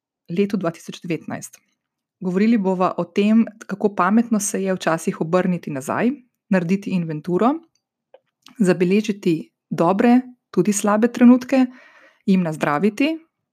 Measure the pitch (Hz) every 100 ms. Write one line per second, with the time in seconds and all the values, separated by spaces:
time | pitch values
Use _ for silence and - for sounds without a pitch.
0 | _ _ - 170 202 202 170 170 - -
1 | 170 160 - - - - _ _ _ _
2 | _ _ 185 180 220 233 185 185 180 -
3 | 175 - 202 226 220 - - 190 208 202
4 | 180 220 233 214 - 196 190 185 - 165
5 | 196 - 160 180 185 175 - 139 127 113
6 | 220 285 - _ _ 190 170 196 202 185
7 | 165 151 151 180 220 320 - _ _ _
8 | _ - _ _ - - 185 170 180 202
9 | 214 202 190 160 - _ _ 165 170 196
10 | 240 247 254 - _ - 180 202 214 214
11 | 240 - 240 254 254 269 254 - - _
12 | - _ - 185 170 156 156 147 202 214
13 | 285 320 - _ _